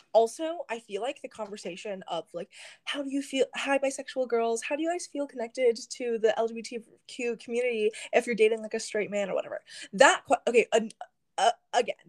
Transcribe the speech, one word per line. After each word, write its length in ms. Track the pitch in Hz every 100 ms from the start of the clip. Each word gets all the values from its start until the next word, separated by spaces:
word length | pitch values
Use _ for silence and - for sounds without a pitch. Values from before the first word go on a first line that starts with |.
| _
also, 520 | 214 226 - 320 339 -
I 120 | 233
feel 220 | 226 196
like 200 | 247 -
the 80 | 254
conversation 760 | - 202 208 190 180 214 190 -
of, 200 | 170 -
like, 160 | 170 - - - -
how 180 | - 285
do 80 | 277
you 120 | 277
feel, 240 | 269 269 - -
hi, 220 | 269 277
bisexual 500 | 277 262 - 262 247
girls, 340 | 233 226 226
how 140 | - 294
do 80 |
you 60 | 320
guys 180 | 349 -
feel 180 | 285 285
connected 520 | 247 233 262 247 220 -
to 260 | - 240 226
the 200 | 220 -
L 120 | 226
G 40 |
B 80 | 226
T 180 | 214 233 - _ -
Q 300 | - 240 226
community 540 | - 233 247 226 214 - -
if 140 | - 240
you're 100 | 220
dating, 260 | 220 226
like, 120 | 214
a 60 | 220
straight 300 | - 214 190
man 200 | 202 190
or 60 | -
whatever? 280 | - - _ - -
That 320 | 196 285 370 -
que-, 80 | 269 -
okay, 200 | 233 -
an-, 180 | 226 220 - - _ _ -
uh, 160 | 202 - -
again, 240 | - 196 -